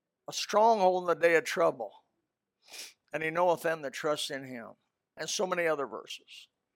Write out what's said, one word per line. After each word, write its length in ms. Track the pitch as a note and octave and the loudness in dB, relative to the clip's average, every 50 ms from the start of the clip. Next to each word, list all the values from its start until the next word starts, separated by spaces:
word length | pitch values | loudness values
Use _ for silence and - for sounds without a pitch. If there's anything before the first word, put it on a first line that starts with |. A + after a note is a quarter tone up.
| _ _ _ _ _ | _ _ _ _ _
a 60 | - - | -12 -8
stronghold 680 | - - - - G#3 A3 A#3 A#3 G#3 F#3 F#3 F#3 F#3 F3+ | -8 -6 0 2 4 6 6 6 6 4 4 4 2 0
in 40 | |
the 80 | F3 E3 | 0 0
day 200 | D3+ E3+ E3+ E3+ | 4 4 4 4
of 100 | D#3+ A#3+ | 4 2
trouble, 580 | - - F#3 E3+ D#3+ C#3 B2+ A2 G2 - - _ _ _ _ _ _ _ _ _ _ _ _ _ _ - - - - - _ _ _ - | 0 0 2 2 2 2 -2 -8 -12 -12 -18 _ _ _ _ _ _ _ _ _ _ _ _ _ _ -18 -18 -18 -18 -20 _ _ _ -8
and 100 | D#3 D#3 | -6 -4
he 60 | D#3+ | -2
knoweth 320 | D#3+ F3 F3+ F3+ E3 D#3 | 0 2 2 2 2 2
them 220 | - E3 D#3+ D#3+ D3 | 0 -2 -2 -2 -6
that 100 | C3+ - | -10 -8
trust 360 | - - D#3 D3+ C#3+ - - | -4 -2 -2 -2 -2 -4 -6
in 140 | D3 C3+ C3+ | -8 -10 -10
him. 280 | C3 B2+ A#2 A2 G2+ G#2+ _ _ _ _ _ _ _ _ | -12 -14 -14 -14 -16 -18 _ _ _ _ _ _ _ _
And 140 | - D#3 D#3 | -10 -8 -6
so 180 | - - - | -2 -2 -2
many 180 | F#3 F3+ F3 E3+ | 0 0 0 0
other 220 | D#3+ D#3 C#3+ C3+ | 0 0 0 -2
verses 640 | A2 A2 F#2 - - - - - - - - - _ _ _ _ _ _ | -6 -8 -12 -12 -12 -16 -16 -16 -20 -20 -20 -20 _ _ _ _ _ _